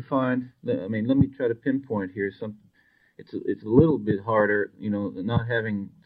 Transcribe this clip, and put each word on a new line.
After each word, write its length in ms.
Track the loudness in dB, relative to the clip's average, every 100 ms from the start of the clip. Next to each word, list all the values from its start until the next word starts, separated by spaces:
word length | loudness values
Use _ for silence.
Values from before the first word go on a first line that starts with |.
| -2
find, 400 | 0 0 -2 -4 _ -4
I 200 | -4 -2
mean, 200 | -2 2
let 100 | 4
me 100 | 4
try 200 | 2 -2
to 80 | -2
pinpoint 560 | -2 -4 -2 -4 -4
here 180 | -4 -6 -6
something. 200 | -12 -12 _ _ _ _ _ -20
It's 160 | -12
a, 40 | -8 -6
it's 180 | -6
a 60 | 2
little 300 | 6 6 4
bit 220 | 0 -2
harder, 480 | 0 2 2 2 -2 -6
you 100 | -4
know, 220 | -2 -4 -6
not 320 | -2 -2 0
having 420 | -2 -2 -4 -8 -14